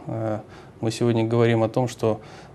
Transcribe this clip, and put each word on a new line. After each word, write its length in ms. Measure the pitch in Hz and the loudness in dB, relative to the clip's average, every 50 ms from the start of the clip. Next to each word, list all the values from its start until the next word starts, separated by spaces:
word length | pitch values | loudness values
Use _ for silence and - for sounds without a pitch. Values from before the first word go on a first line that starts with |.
| - | -12
Э, 360 | - 123 113 113 110 107 101 - - - - - - - - | -10 -8 -6 -4 -4 -4 -6 -8 -12 -20 -20 -20 -20 -12 -6
мы 120 | 113 113 | -4 -4
сегодня 340 | - - 123 120 117 117 113 | -2 0 2 2 2 2 2
говорим 380 | 113 120 117 117 117 117 113 113 | 2 4 4 4 4 4 4 2
о 60 | 110 | 2
том, 180 | 110 127 127 120 | 0 0 -2 -2
что 320 | - - - 92 - - - - - - - - | -2 -2 0 0 0 -2 -6 -16 -20 -20 -20 -18